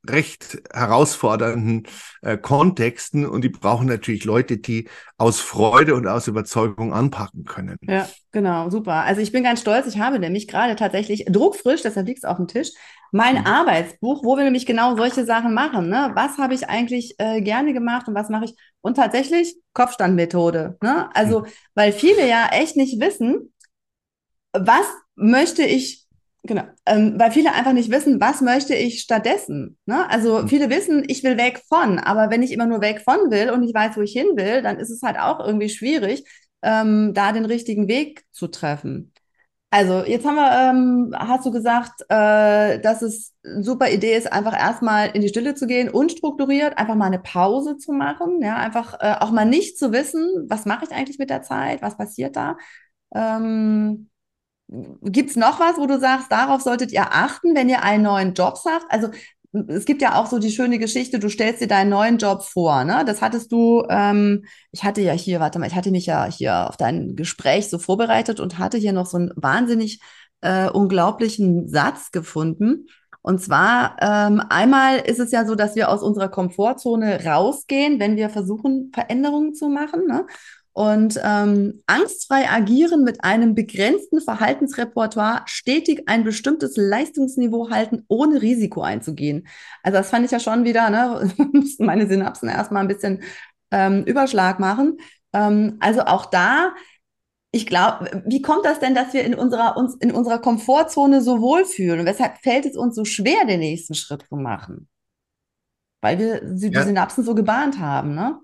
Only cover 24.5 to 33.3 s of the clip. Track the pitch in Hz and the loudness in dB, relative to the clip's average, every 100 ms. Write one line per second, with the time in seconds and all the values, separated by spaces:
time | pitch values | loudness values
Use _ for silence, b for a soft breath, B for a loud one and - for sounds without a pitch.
24.5 | 208 190 262 403 - _ - 214 254 339 | -2 4 4 2 -8 _ 0 4 4 4
25.5 | - 285 262 262 - _ _ _ _ - | 2 2 2 -2 -12 _ _ _ _ -6
26.5 | 208 - _ - 214 214 214 233 254 311 | -6 -6 _ 0 4 2 4 4 4 4
27.5 | - 254 254 226 262 302 247 214 294 254 | 2 2 2 2 2 2 4 2 2 2
28.5 | 254 277 269 240 233 - 220 226 403 - | 2 0 0 0 -4 -2 0 0 -2 -4
29.5 | 147 127 _ - 262 - 226 226 220 208 | -10 -10 _ -4 -2 0 0 2 2 2
30.5 | 269 277 294 392 294 277 254 262 233 247 | 2 2 0 2 0 0 -2 0 2 0
31.5 | 247 _ 320 220 180 - 208 214 226 254 | -2 _ 2 2 0 0 2 2 2 0
32.5 | 233 233 226 208 214 - 330 359 | 0 0 0 -2 -2 0 2 2